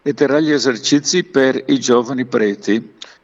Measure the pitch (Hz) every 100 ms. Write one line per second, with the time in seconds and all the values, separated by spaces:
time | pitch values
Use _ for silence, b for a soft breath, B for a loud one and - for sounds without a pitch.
0 | 143 - 139 147 156 147 123 110 - 143
1 | 143 180 175 135 131 127 - 139 120 123
2 | 117 131 127 120 107 101 - 110 113 -
3 | B B